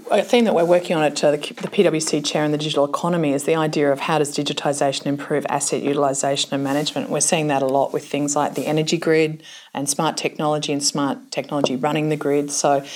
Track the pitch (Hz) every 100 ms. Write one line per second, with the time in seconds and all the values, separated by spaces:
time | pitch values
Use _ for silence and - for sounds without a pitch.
0 | - 208 185 240 214 165 170 175 175 165
1 | 151 147 151 147 - - - - 131 156
2 | 156 156 - 160 151 151 151 147 143 143
3 | 170 175 147 135 160 160 156 156 143 139
4 | - 151 143 151 143 143 151 143 143 135
5 | 143 143 - 151 - 143 - 139 139 143
6 | 143 135 139 139 - 139 139 143 151 143
7 | - 151 - 170 151 135 135 139 135 151
8 | - 143 147 147 139 - 135 156 156 170
9 | 165 160 156 156 - - - - 139 -
10 | 156 - 156 - 151 151 151 143 143 151
11 | 139 - - 151 139 147 139 123 147 151
12 | 151 147 143 147 143 - 151 139 143